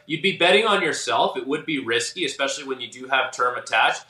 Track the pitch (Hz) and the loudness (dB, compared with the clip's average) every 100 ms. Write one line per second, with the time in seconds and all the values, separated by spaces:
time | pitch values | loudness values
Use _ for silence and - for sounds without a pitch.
0 | - 160 190 156 170 202 226 196 170 - | -8 -2 0 2 6 6 6 2 2 -2
1 | - 117 185 131 123 151 151 147 113 117 | 0 2 2 0 -2 -4 -2 -4 0 -2
2 | 117 - 156 - 139 135 135 127 117 120 | -2 -4 -4 -2 -4 -4 -6 -8 -8 -12
3 | 127 135 123 - 123 120 110 113 135 - | -2 -2 0 0 -2 -2 -2 2 2 0
4 | - | -8